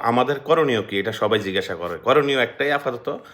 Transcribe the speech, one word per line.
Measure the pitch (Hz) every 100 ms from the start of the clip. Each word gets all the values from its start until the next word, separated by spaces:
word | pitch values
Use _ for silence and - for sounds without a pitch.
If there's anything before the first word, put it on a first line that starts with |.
আমাদের | 117 120 127 139
করণীয় | 139 160 147 113
কি, | 101 98
এটা | 98
সবাই | 107 107 110
জিজ্ঞাসা | 98 95 92
করে। | 85 87 82
করণীয় | 117 139 143 135
একটাই | 117 - 139
আপাতত, | 143 143 120 - - -